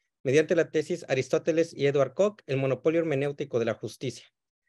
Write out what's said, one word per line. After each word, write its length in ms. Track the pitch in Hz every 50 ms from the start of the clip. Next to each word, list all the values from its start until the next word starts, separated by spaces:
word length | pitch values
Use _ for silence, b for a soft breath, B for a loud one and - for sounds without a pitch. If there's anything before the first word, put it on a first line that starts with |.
| _ _ _ _ -
mediante 320 | 135 131 156 156 156 185
la 160 | 165 156 -
tesis 340 | - 160 147 - 180 165 - -
Aristóteles 680 | 143 131 131 - - 160 - 170 160 160 165 165 -
y 120 | - 139
Edward 280 | 143 139 143 135 135 -
Koch, 280 | - 190 208 208 - - -
el 100 | 135 135
monopolio 420 | 135 135 131 113 - 160 160 165
hermenéutico 600 | 165 160 143 135 139 143 143 - 151 139 - 120
de 60 | 117
la 100 | 113 107
justicia. 500 | - - 113 - - - 127 - - - _ _ _ _ _ _ _ _